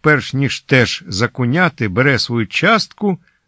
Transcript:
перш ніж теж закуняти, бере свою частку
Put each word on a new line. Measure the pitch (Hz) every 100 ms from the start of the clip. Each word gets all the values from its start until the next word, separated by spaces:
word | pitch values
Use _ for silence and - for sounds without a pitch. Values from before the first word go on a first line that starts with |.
перш | 151 143 -
ніж | 131 135 -
теж | - 131 110 - -
закуняти, | 98 120 - 120 160 175 - 107
бере | 92 139 120
свою | - 120 107
частку | - 185 226 - - 208 175 _ _